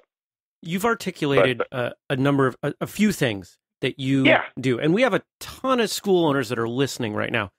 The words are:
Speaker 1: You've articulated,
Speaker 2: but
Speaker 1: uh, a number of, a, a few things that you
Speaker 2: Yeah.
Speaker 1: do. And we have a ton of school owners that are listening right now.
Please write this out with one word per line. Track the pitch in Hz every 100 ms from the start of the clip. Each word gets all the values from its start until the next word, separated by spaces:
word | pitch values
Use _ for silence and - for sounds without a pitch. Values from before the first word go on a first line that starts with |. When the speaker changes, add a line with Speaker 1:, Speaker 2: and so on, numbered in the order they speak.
| - _ _ _ _ _
Speaker 1:
You've | 160 185
articulated, | 233 226 190 - 147 139 127 120
Speaker 2:
but | -
Speaker 1:
uh, | 131 120 - -
a | 135
number | 139 139 131
of, | -
a, | 143 -
a | 170
few | - 214
things | - 131 98 92 _ _ _
that | 135 139
you | 131 135
Speaker 2:
Yeah. | 131 - - -
Speaker 1:
do. | 127 117
And | 151
we | 196
have | 262
a | 185 - -
ton | - - 262 247
of | 202
school | - 208 180 160
owners | 139 113
that | 120
are | 113
listening | 123 139 - 113
right | 104 110
now. | 120 98